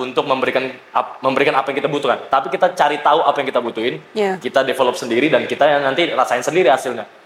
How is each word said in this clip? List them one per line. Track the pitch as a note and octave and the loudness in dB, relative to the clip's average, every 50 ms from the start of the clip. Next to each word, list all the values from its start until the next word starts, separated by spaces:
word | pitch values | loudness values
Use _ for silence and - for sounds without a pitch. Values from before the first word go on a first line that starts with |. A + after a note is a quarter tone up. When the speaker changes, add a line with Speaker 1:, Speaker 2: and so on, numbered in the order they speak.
Speaker 1:
untuk | B2+ B2+ B2+ D3+ C#3+ | -8 -4 -2 -2 -2
memberikan | C#3+ C3 C3 B2+ B2+ B2 B2+ C3 C3 B2+ - - - - | 0 -2 0 0 -2 -2 -2 -4 -4 -8 -12 -18 -4 -2
ap-, | A#2+ B2+ - - - | -2 -2 -2 -8 -4
memberikan | - C3+ C3+ C3 C#3+ D#3 D3+ C3+ | -4 -2 0 2 2 2 2 0
apa | C#3 C#3+ C3+ | 0 -2 -4
yang | A#2+ - | -4 -2
kita | C3+ C#3 | -2 -2
butuhkan. | C#3+ - B2+ A2 G2+ - - - | -2 0 0 -2 -2 -2 0 0
Tapi | C3+ - - | 0 0 -2
kita | - F#3 F#3 F3+ F#3 | -2 0 0 0 2
cari | - D#3 D3 D3+ D3 - | 2 0 0 0 0 2
tahu | D#3 D3 E3 | 2 2 4
apa | D3 C#3+ C3+ C#3+ C3+ | 4 2 0 0 -2
yang | C3 - | 0 -2
kita | B2 | -2
butuhin, | A#2 A#2 - A2+ A2 B2+ D#3 D#3 - - - | -2 -2 -4 -4 -4 -4 -4 -6 -10 -8 -4
Speaker 2:
Iya. | G#3+ G#3 G3 F#3+ E3+ | -2 -2 -2 -2 -4
Speaker 1:
kita | - B2+ - C3+ C3 | -6 0 2 2 2
develop | A#2 B2+ B2+ C3 B2 B2 | 2 0 2 2 0 0
sendiri | - C3 A#2+ A2+ A#2+ C#3 D#3 | -2 -4 -2 0 2 2 2
dan | C#3 A#2+ A2+ | 2 2 0
kita | - B2 - C#3+ D3+ | 0 0 2 2 4
yang | D3 C#3+ C#3+ | 4 2 2
nanti | C3+ C3+ E3 E3+ D3 | 0 0 0 -2 0
rasain | - B2+ B2+ B2+ B2 B2 | 0 0 0 0 0 -2
sendiri | B2 C#3+ D3 F3+ F3+ D#3+ C3 | -2 -2 0 2 4 4 4
hasilnya. | - - C3+ A#2+ A2+ G#2+ - - - - | 2 0 -4 -6 -8 -10 -12 -16 -20 -20